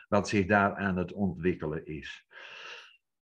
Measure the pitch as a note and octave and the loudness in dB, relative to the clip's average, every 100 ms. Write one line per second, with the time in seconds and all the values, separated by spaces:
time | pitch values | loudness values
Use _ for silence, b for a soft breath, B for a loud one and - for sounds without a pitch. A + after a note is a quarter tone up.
0 | B G#2 F#2 G#2 F#2 G#2 G2 - G2 F2+ | B 0 4 0 4 6 6 2 -2 0
1 | E2+ F#2 G2 E2 F2+ D#2+ D#2 D#2+ D2+ D#2 | -2 -2 -2 0 0 0 -4 -6 -8 -10
2 | - - _ B B B B B B B | -10 -16 _ B B B B B B B
3 | _ _ | _ _